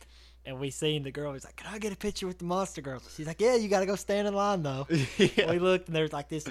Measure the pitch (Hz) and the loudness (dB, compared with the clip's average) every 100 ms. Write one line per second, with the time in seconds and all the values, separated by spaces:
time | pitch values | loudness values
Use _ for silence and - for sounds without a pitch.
0 | - - - - - 131 139 - 156 151 | -20 -20 -20 -18 -12 -6 -6 -2 -2 0
1 | 135 139 147 135 - - 175 208 214 190 | -4 -6 -8 -8 -14 -16 -12 -6 -6 -4
2 | 208 - 185 180 175 180 190 - 139 127 | -4 -4 -6 -6 -2 -2 -2 -6 -10 -10
3 | - - 156 165 226 247 214 196 190 202 | -12 -12 -10 2 4 4 4 2 2 -2
4 | - 202 208 196 202 196 147 131 139 160 | 0 0 2 2 2 2 0 -4 0 0
5 | 131 - 190 - 165 175 185 185 180 156 | 0 6 6 6 2 4 4 2 2 0
6 | 156 151 143 156 - | 0 -2 -6 -6 -8